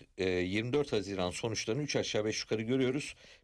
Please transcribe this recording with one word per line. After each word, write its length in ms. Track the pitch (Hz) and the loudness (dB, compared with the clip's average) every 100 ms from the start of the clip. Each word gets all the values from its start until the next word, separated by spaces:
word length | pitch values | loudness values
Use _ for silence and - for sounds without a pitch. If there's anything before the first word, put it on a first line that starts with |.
| - - | -18 -2
e, 100 | 92 | 2
yirmi 420 | 90 90 104 120 | 2 2 0 2
dört 200 | 143 143 | 0 2
Haziran 380 | 107 95 95 90 | 0 0 -2 -2
sonuçlarını 520 | - 117 104 - 127 | -2 -4 -2 -2 -2
üç 140 | 143 131 | 0 0
aşağı 280 | - 113 | 0 0
beş 160 | 107 104 | 0 -2
yukarı 200 | - 110 | -2 -2
görüyoruz. 520 | 113 131 127 127 - - - - | 0 2 2 0 -4 -12 -20 -20